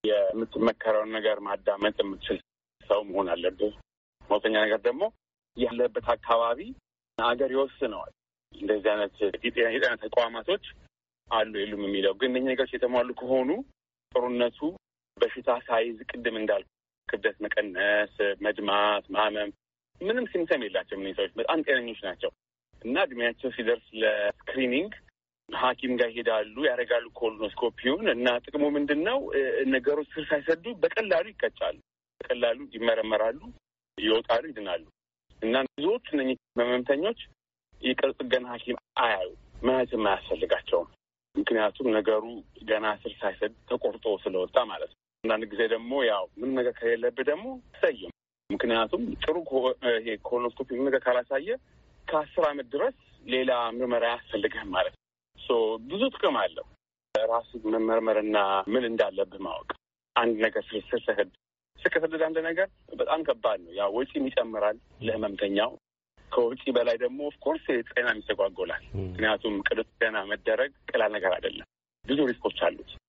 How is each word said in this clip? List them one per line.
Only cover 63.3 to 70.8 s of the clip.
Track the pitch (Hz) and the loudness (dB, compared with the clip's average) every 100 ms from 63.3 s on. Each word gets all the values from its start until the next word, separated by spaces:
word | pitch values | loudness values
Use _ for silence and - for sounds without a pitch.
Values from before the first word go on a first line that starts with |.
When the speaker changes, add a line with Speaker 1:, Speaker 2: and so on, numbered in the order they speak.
| 120 117 98 | 0 0 -2
Speaker 1:
ነው። | 85 | -6
ያው | 90 101 | -2 0
ወጪም | 110 139 151 131 | 0 -2 -2 -2
ይጨምራል | - 113 110 104 110 _ - | 0 -2 0 0 0 _ -6
ለህመምተኛው። | 110 110 107 95 101 98 113 - _ _ _ _ - | -2 -2 -4 -2 0 2 0 -4 _ _ _ _ -2
ከወጪ | 127 117 131 139 | 2 2 0 0
በላይ | 120 120 117 | 2 2 2
ደግሞ | 123 135 | -2 -2
ኦፍ | 147 - | -8 -4
ኮርስ | 139 320 - 127 113 | -2 -2 0 -2 0
ጤናም | - 123 107 | -2 0 -2
ይስተጓጎላል። | - 101 98 92 90 - - | -4 0 0 0 -4 -6 -8
Speaker 2:
ም። | 98 | -8
Speaker 1:
ምክንያቱም | 95 90 107 104 110 101 | -6 -2 0 0 -2 -2
ቀዶ | - 110 | -2 -2
ጥገና | 113 _ 113 107 98 | -4 _ -2 -2 -4
መደረግ | 104 - 110 139 _ | -4 0 2 0 _